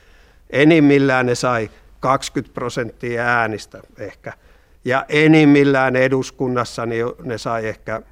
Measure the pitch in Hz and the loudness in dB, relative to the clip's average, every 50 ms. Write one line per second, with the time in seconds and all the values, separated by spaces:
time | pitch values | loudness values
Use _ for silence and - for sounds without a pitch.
0 | _ _ _ _ _ _ _ _ _ - - 127 151 156 170 160 147 143 143 139 | _ _ _ _ _ _ _ _ _ -6 0 4 4 6 6 6 4 4 4 4
1 | 135 135 131 127 123 123 120 - 131 127 123 113 107 - _ _ _ _ - - | 2 2 0 0 0 -2 -2 -2 -2 -2 -2 -2 -6 -8 _ _ _ _ -18 -6
2 | - 127 135 135 - - - 147 113 - - - 123 120 - 135 120 110 - - | -2 -2 -2 -2 -2 -6 -8 -8 -10 -10 -12 -10 -10 -8 -6 -8 -8 -8 -10 -10
3 | 123 120 120 117 120 120 120 120 113 110 107 101 - _ - 104 - _ _ - | -10 -8 -6 -4 -2 0 0 0 0 -2 -4 -8 -12 _ -20 -20 -20 _ _ -16
4 | 104 92 - _ - - - _ _ _ _ _ _ _ _ _ - 123 127 139 | -16 -16 -16 _ -18 -18 -18 _ _ _ _ _ _ _ _ _ -6 -4 -4 -4
5 | - - 151 147 156 156 160 156 151 143 143 143 139 139 139 131 131 131 123 127 | -4 -2 0 2 4 6 6 6 6 6 6 6 4 4 2 2 0 0 0 0
6 | 131 131 135 131 123 - - - 135 123 123 123 117 - - 127 117 117 117 113 | 0 2 0 -2 -4 -6 -8 -6 -6 -4 -2 -4 -4 -6 -8 -10 -8 -6 -4 -4
7 | 117 120 - - - 131 113 107 - 127 117 117 110 110 104 _ - - 110 113 | -6 -6 -8 -12 -12 -12 -10 -8 -8 -6 -6 -6 -6 -8 -10 _ -12 -10 -10 -10
8 | - _ | -12 _